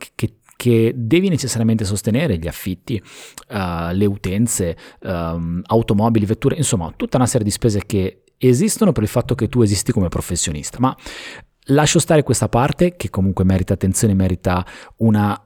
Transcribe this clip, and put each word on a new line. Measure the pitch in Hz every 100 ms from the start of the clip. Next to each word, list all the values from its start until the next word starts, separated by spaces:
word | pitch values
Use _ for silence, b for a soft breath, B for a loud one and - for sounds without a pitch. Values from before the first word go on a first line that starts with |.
| -
che, | - 110 - _ -
che | 123 113 113 127
devi | 113 170 196
necessariamente | 151 120 113 113 110
sostenere, | 101 104 - 117 160 87
gli | 82
affitti, | - - 90 - 110 B B B B -
eh, | 104 92 85 85
le | 92 104
utenze, | 98 92 98 117 - 87 80 B B
ehm, | - 87 85 85 85 87 -
automobili, | 117 113 104 113 110 101
vetture, | 110 - -
insomma | 139 98 80 -
tutta | 240 -
una | -
serie | 127
di | 104
spese | - 117 101 -
che | 101 92 - _ _
esistono | 127 123 208 - 208
per | 117
il | 107
fatto | 123 - 117
che | 107
tu | 123
esisti | 107 101 -
come | - 87
professionista. | - - 87 - 76 - -
Ma | 131 - B B B B - _ -
lascio | 139 147 170
stare | - 156
questa | 135 117 110
parte | 117 143 - 180 175
che | -
comunque | - 95 92
merita | 92 95 92
attenzione, | 98 95 - 110
merita | 95 92 90 - 90 92 B B _
una, | 113 107 104 -